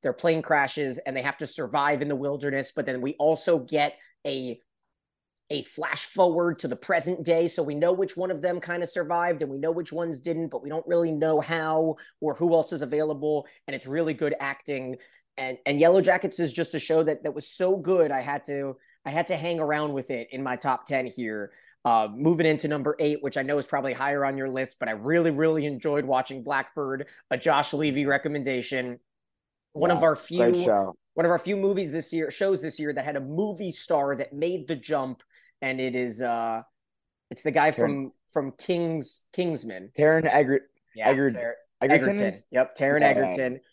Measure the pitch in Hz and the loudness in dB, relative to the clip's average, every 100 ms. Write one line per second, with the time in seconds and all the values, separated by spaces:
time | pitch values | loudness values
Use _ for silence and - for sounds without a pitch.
0 | 135 - 170 160 - 147 135 151 135 123 | -6 0 2 2 2 2 2 -2 -4 -4
1 | 135 131 139 - 147 - 127 147 147 143 | -6 -4 -4 -4 -6 -6 -2 0 2 0
2 | 147 135 139 139 143 135 135 151 139 127 | -2 -2 -4 -4 -2 -2 -4 -4 -4 -4
3 | 135 - 151 156 - 160 123 151 147 - | -4 0 2 2 2 0 2 0 0 -4
4 | - _ 143 135 127 117 _ _ _ _ | -20 _ -6 -6 -6 -10 _ _ _ _
5 | _ _ _ _ - 143 - - 143 147 | _ _ _ _ -8 -8 -8 -8 -6 -6
6 | - 196 180 165 170 165 135 120 - 170 | -4 2 4 4 0 -2 -6 -6 0 0
7 | 170 170 165 165 170 - 151 147 170 185 | 0 -2 2 2 2 0 -2 0 2 2
8 | 190 175 185 156 180 175 175 175 170 180 | -2 -4 -4 -2 -2 -4 -4 -6 -4 -4
9 | 160 170 175 151 143 135 160 165 160 160 | -2 0 0 0 -4 -2 -2 -2 -4 -4
10 | 170 135 165 160 160 131 143 160 165 170 | -4 -4 -4 -4 -4 -6 -6 -6 0 2
11 | 165 151 160 151 151 165 156 160 160 151 | 2 2 2 2 2 -2 2 2 2 -2
12 | - _ 156 139 170 165 156 156 135 147 | -10 _ -4 0 4 4 2 -4 -2 0
13 | 156 143 151 151 - _ - 135 131 151 | 0 -2 -2 -2 -4 _ -10 -10 -4 -2
14 | 160 131 147 143 139 139 - 135 127 127 | -2 0 -2 -2 -4 -8 -6 -6 -6 -10
15 | - _ _ - 131 127 139 143 165 190 | -14 _ _ -8 -8 -4 -2 6 8 8
16 | 180 180 190 - 156 170 160 151 - 160 | 6 2 0 -2 -2 -2 -4 -4 2 2
17 | 160 151 151 147 - - 185 190 160 185 | 2 0 -4 -6 -8 -2 0 0 2 2
18 | 156 135 135 143 - 139 139 131 _ _ | 4 0 -4 -6 -6 -6 -6 -10 _ _
19 | - 156 170 160 170 165 151 151 151 139 | -4 -4 -2 -2 -2 -2 0 0 -2 -4
20 | 123 123 117 131 135 123 139 127 - 139 | -4 -8 -8 -6 -4 -2 0 -2 -2 -2
21 | 127 - 113 107 98 - _ _ 123 113 | -2 -6 -6 -6 -8 -14 _ _ 2 4
22 | 107 113 156 170 160 151 151 147 139 - | 2 0 2 4 4 2 0 -2 -2 0
23 | 151 147 139 143 135 143 135 147 131 123 | 0 0 -2 -4 -2 -2 -2 -2 -2 -2
24 | 139 143 139 139 135 131 127 - 113 107 | -2 0 -2 -2 -4 -4 -6 -6 -6 -4
25 | 127 170 165 143 160 156 147 135 160 147 | 0 4 4 4 2 2 -2 -2 0 0
26 | 131 131 131 135 120 139 - 156 135 135 | 2 0 0 -8 -2 -2 -2 -6 -4 -6
27 | - - _ 127 165 143 143 147 151 135 | -8 -18 _ 0 4 4 2 0 0 0
28 | 143 139 151 147 131 127 - 135 123 123 | 2 0 0 -4 -2 -4 -2 -4 -4 -10
29 | _ _ _ _ _ _ _ 147 175 165 | _ _ _ _ _ _ _ -2 2 4
30 | 160 147 - 170 117 143 123 101 95 - | 4 2 -2 2 4 4 4 2 0 -6
31 | _ 160 170 170 180 202 196 196 165 160 | _ 0 2 2 0 0 0 0 -2 -4
32 | - 165 147 - 196 185 151 - 147 139 | -4 -4 -4 -2 0 0 -4 -6 -4 -4
33 | 147 143 135 160 208 175 185 - - 151 | -4 -6 -4 -4 -4 -4 -8 -8 0 0
34 | 139 131 139 143 170 180 135 143 147 147 | 2 -2 -6 -4 -2 -2 -4 -6 -2 -2
35 | 131 120 _ _ _ _ 135 131 131 123 | -2 -8 _ _ _ _ -6 -2 -2 -2
36 | 123 110 123 117 113 113 - _ _ _ | -4 -4 -2 -2 -2 -4 -8 _ _ _
37 | _ _ _ - 160 151 151 151 151 139 | _ _ _ -4 2 4 4 4 0 0
38 | 135 - _ 156 139 - - 175 165 160 | -6 -12 _ -4 -4 -6 -2 0 0 -2
39 | 131 - _ - 175 139 110 92 98 - | -6 -14 _ -4 -2 -2 -6 -12 -10 2
40 | 151 160 160 143 131 139 - _ _ 110 | 4 6 4 4 4 2 -2 _ _ 0
41 | 113 135 139 113 - - _ _ 135 147 | 2 4 2 0 -6 -8 _ _ 4 6
42 | 196 202 196 - - 127 127 - 139 151 | 4 2 -2 -4 -2 0 0 0 2 4
43 | 143 135 110 135 127 131 - | 4 4 0 0 -4 -6 -14